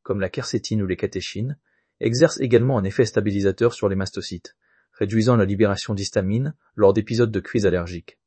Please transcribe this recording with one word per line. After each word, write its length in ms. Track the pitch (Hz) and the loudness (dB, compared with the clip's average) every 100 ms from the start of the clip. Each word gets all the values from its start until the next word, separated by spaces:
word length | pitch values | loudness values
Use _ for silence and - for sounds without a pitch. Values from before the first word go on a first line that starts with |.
comme 160 | - 104 | -6 -4
la 80 | 92 | -4
quercétine 540 | - - 117 - 107 | -6 -4 -4 -2 -2
ou 40 | 95 | -2
les 120 | 90 | -2
catéchines, 600 | 98 95 - 98 127 147 _ _ _ - | -4 -6 -8 -6 -8 -8 _ _ _ -6
exercent 400 | 117 123 160 - | -2 2 2 2
également 360 | 123 117 127 120 | 2 4 4 0
un 60 | |
effet 220 | 95 113 117 | 0 2 0
stabilisateur 680 | 117 104 101 98 92 117 | 0 0 0 0 2 0
sur 140 | - 101 | 0 -2
les 80 | 98 | -2
mastocytes, 640 | 95 95 - 87 - _ _ _ _ - | -4 -6 -10 -12 -14 _ _ _ _ -6
réduisant 380 | 101 110 110 120 | -2 2 4 4
la 80 | |
libération 500 | 98 101 104 98 - | 2 2 2 0 -4
d'histamine 640 | 101 98 107 95 113 143 - _ | -6 -4 -2 0 -2 -4 -8 _
lors 200 | - 98 | 2 4
d'épisodes 360 | 107 104 117 117 | 4 0 0 0
de 100 | 98 | 0
crise 240 | - 120 98 | -4 0 2
allergique. 520 | 87 85 87 - - | 0 -2 -10 -14 -20